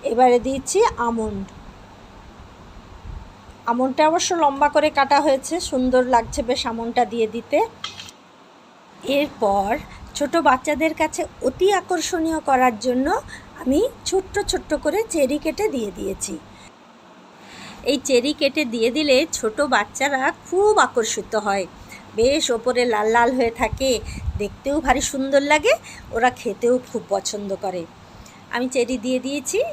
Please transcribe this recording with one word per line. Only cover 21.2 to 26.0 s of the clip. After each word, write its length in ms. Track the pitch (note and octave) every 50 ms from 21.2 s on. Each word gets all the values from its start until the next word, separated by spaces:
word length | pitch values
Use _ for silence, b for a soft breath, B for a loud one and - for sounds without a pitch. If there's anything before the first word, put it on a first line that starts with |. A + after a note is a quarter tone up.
| - - -
হয়, 280 | G#3+ G#3 G#3 G3 G3+ F#3 - - B B B B B B - -
বেশ 280 | G#3+ A3+ C4 C#4+ D#4 D4 -
ওপরে 320 | A#3+ A3+ A3+ B3 A#3+ B3 A#3+
লাল 220 | B3 A3 G#3 G#3 A3
লাল 180 | A3+ A#3 A#3+ A#3+ B3+
হয়ে 180 | B3+ B3 A3+ A#3
থাকে, 340 | A#3+ C4 G#3+ - - C4 C4 B3 G#3 B B B B B B - -
দেখতেও 380 | G#3 G3 - - - C4+ C#4+ D#4
ভারী 220 | B3 C#4 B3 C#4
সুন্দর 400 | D4 - - C4 C4+ C4+ C#4 C#4
লাগে, 320 | C#4 C#4+ D4+ D#4 D4 A4+ D#5 - B B B B